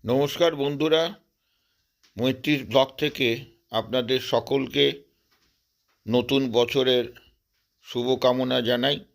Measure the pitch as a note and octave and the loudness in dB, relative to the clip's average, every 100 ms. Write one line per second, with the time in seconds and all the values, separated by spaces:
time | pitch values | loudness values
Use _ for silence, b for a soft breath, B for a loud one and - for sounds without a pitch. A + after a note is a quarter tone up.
0 | G#2+ B2+ C#3+ - E3+ D3+ C#3+ C#3+ D#3 D#3+ | 0 0 0 2 0 2 -4 0 2 2
1 | E3 G#3 _ _ _ _ _ _ _ _ | 0 -6 _ _ _ _ _ _ _ _
2 | _ - B2 B2+ D3+ D3 A#2+ B2+ C3+ - | _ -4 -2 -2 -2 -2 2 2 2 0
3 | D3+ - B2+ A#2 - _ _ A2 G#2+ B2 | -6 -2 -2 -2 -6 _ _ -6 -2 -4
4 | A#2 B2+ - - - C#3 C3+ C#3+ C#3 C#3 | 0 -2 0 -2 0 -2 -2 0 0 0
5 | _ _ _ _ _ _ _ _ _ _ | _ _ _ _ _ _ _ _ _ _
6 | A2 A#2+ A#2+ C#3 C3 A2+ A#2+ C#3+ C3 B2 | -2 0 2 0 2 0 2 0 2 2
7 | A#2 - _ _ _ _ _ _ - B2 | 0 -10 _ _ _ _ _ _ -10 -6
8 | B2 B2+ B2+ B2+ B2+ B2+ A#2+ A#2+ C3 D3+ | -2 2 2 2 0 -2 0 0 0 -4
9 | - | -8